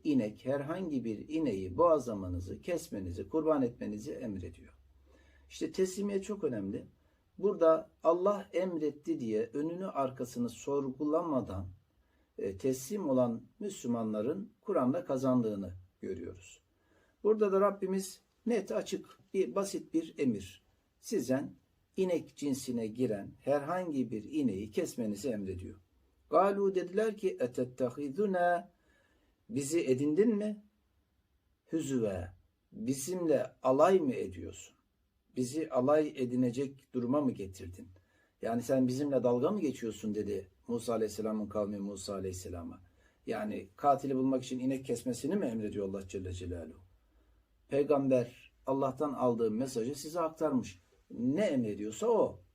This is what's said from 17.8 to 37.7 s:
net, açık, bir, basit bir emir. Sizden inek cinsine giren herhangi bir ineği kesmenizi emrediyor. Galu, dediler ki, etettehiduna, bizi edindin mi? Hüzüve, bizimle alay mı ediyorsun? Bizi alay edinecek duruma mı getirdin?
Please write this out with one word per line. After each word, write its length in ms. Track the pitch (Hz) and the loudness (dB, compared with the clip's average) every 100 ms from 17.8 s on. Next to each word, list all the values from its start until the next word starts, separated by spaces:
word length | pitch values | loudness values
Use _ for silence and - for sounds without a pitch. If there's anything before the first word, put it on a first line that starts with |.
| 185 190 190 - _ _ - | -2 -2 -4 -10 _ _ -2
net, 260 | 233 196 | 0 0
açık, 460 | 220 - 185 - - _ | -2 -2 -6 -8 -20 _
bir, 200 | 190 170 | 0 0
basit 400 | 190 196 170 - | 0 -2 -4 -2
bir 200 | 160 165 - | -2 -2 0
emir. 460 | 135 104 98 - _ _ _ _ | 2 0 -4 -16 _ _ _ _
Sizden 540 | - 208 120 131 - - _ _ _ - | -4 -2 0 0 -2 -12 _ _ _ -2
inek 400 | 185 165 - - | 2 0 -2 -6
cinsine 500 | 143 127 - 117 110 | -2 -2 -2 -2 -2
giren 440 | 113 123 104 101 - | 0 0 0 -6 -8
herhangi 680 | - 143 139 180 180 139 113 | 0 0 0 -4 -2 -2 -2
bir 140 | 110 | -4
ineği 460 | 127 151 131 95 107 | -4 0 0 0 -4
kesmenizi 580 | - 165 - 110 101 139 | -2 -2 -2 -4 -2 -2
emrediyor. 520 | 110 95 92 92 - _ _ _ _ - | -4 -4 -6 -8 -14 _ _ _ _ 2
Galu, 440 | 156 196 202 196 | 4 6 4 2
dediler 420 | 185 175 190 220 208 | 0 -2 0 0 0
ki, 200 | 190 185 | -2 0
etettehiduna, 1300 | 123 - 127 - 123 131 147 135 208 180 175 175 196 _ _ _ _ _ _ _ - | -2 -2 -4 -2 -4 -2 -6 -2 0 4 4 2 -2 _ _ _ _ _ _ _ -8
bizi 320 | 123 139 170 | -6 0 0
edindin 560 | 131 127 147 156 226 202 | 2 2 2 4 4 4
mi? 280 | 208 208 - _ _ _ _ _ _ _ _ _ - | -2 -6 -12 _ _ _ _ _ _ _ _ _ -6
Hüzüve, 560 | 165 135 135 107 92 87 - _ _ _ | -4 0 0 0 -2 -6 -12 _ _ _
bizimle 800 | 101 113 135 - 180 165 139 - - | -8 -4 -4 -2 -2 2 2 2 -2
alay 380 | 127 131 170 190 | 2 6 8 6
mı 140 | 147 | 4
ediyorsun? 600 | 104 95 90 87 - - _ _ _ _ _ _ - | -2 -6 -8 -12 -14 -20 _ _ _ _ _ _ -4
Bizi 340 | 123 151 156 | -4 -2 -2
alay 420 | 131 131 151 151 - | 2 4 6 4 0
edinecek 720 | 127 123 127 113 139 - _ | -2 2 2 0 -4 -6 _
duruma 260 | 127 120 143 | -4 0 2
mı 120 | 139 | 2
getirdin? 560 | 98 95 - 90 | -2 -8 -10 -14